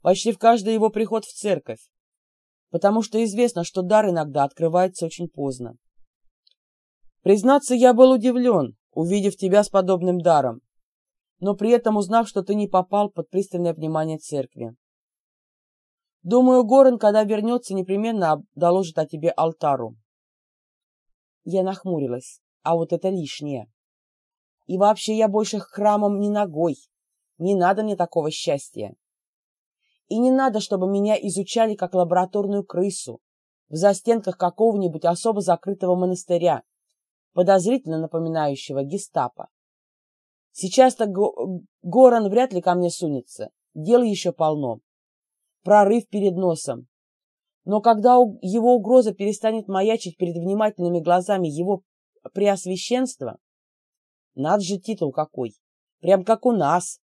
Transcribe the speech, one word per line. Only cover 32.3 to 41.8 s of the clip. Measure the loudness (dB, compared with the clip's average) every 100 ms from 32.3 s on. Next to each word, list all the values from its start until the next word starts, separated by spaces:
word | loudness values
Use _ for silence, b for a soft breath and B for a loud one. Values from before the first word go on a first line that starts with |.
| -2 -2 -4
крысу | -4 -4 -4 -4 -14 -18 _ _ _ _ _
в | 0
застенках | 2 2 0 -2 -2 -4
какого-нибудь | -4 0 0 2 -4 -2 -2
особо | -2 -2 -2
закрытого | 0 -2 -2 -6 -2 0
монастыря, | 0 -4 -2 0 0 -2 _ _ _ _ _ _ _
подозрительно | -2 4 4 2 -2 -2 -8
напоминающего | -6 -6 -4 -2 -4 -4 -8 -6
гестапо. | -6 -8 -6 -4 -4 _ -20 _ _ _ _ _ _ _ _ _ _
Сейчас-то | -12 -4 6 4 4 -6
Го-, | -2 -4 -4 -10 -10 -14 _